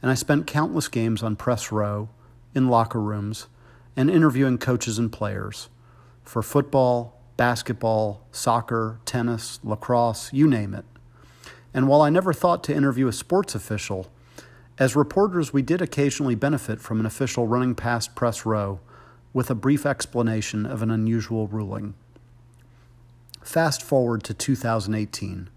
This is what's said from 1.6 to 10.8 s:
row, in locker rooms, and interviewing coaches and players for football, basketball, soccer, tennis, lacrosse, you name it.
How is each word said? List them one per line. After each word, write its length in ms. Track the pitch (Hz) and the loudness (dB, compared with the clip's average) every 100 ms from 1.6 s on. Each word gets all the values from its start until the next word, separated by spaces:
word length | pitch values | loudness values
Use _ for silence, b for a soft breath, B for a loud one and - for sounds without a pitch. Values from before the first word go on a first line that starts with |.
| - | -2
row, 380 | 107 104 104 110 - b b - | -2 -2 -4 -8 -14 b b -8
in 140 | - 131 | 0 4
locker 320 | 120 113 117 | 4 2 -2
rooms, 480 | 104 104 104 110 - b b b b - | -2 -4 -6 -8 -12 b b b b 0
and 120 | 135 | 4
interviewing 480 | 185 156 127 135 123 | 6 6 4 2 2
coaches 400 | - 123 - 110 | 0 0 0 -2
and 120 | 117 | -2
players 600 | 110 104 98 101 104 - b b b b b | -2 -6 -6 -8 -12 -16 b b b b b
for 200 | - 120 | -8 -6
football, 760 | 110 143 139 139 127 120 117 - - - | 0 0 2 2 4 2 -2 -14 -18 0
basketball, 840 | 120 117 - 110 113 110 107 104 - | 2 2 -4 -2 0 2 0 -4 -14
soccer, 680 | - - 117 113 117 110 113 - | -6 0 0 0 -2 -2 -6 -6
tennis, 520 | 123 120 113 113 - | -4 -2 -4 -6 -12
lacrosse, 680 | - 107 - 123 120 110 - | -6 -6 0 2 2 0 -6
you 120 | 135 156 | 4 4
name 280 | 120 101 | 4 -2
it. 100 | 101 | -8